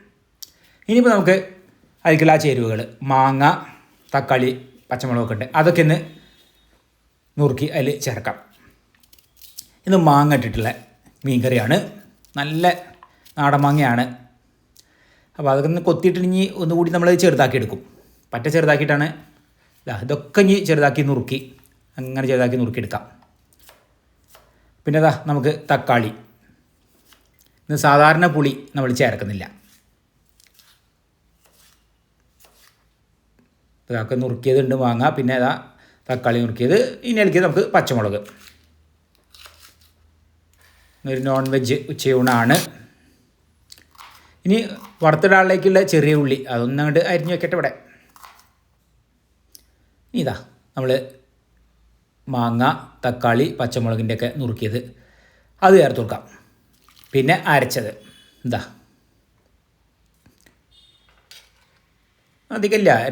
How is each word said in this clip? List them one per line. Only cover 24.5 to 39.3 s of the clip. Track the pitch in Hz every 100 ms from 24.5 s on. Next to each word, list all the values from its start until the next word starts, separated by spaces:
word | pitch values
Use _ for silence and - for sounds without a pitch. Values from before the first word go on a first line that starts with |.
| _ _ _
പിന്നെ | - 151
ഇതാ | 156 - 151
നമുക്ക് | 143 143 151 -
തക്കാളി, | 139 - 120 110 - - _ _ _ _ _ _ _ _ _ _ _ _ _ -
ഇന്ന് | 147 151
സാധാരണ | 143 151 160 175 147
പുളി | 143 127 - 143
നമ്മൾ | 127 123
ചേർക്കുന്നില്ല. | 127 110 104 98 - - _ _ _ _ _ _ _ _ _ _ _ _ _ _ _ _ _ _ _ _ _ _ _ _ _ _ _ _ _ _ _ _ _ _ _ _ _ _ _ _ _ _ -
ഇതൊക്കെ | 117 110 127
നുറുക്കിയതുണ്ട് | 127 113 135 131 131 131
മാങ്ങ, | 123 117 143 156
പിന്നെ | 127 127
ഇതാ | 127 160 - _ _ _ -
തക്കാളി | 123 123 117 117
നുറുക്കിയത്. | 107 123 202 254 - 240
ഇനി | 220
അതിലേക്ക് | 196 180 180
നമുക്ക് | 180 220 185
പച്ചമുളക്. | - 123 104 104 - - - _ _ _ _ _ _ _ _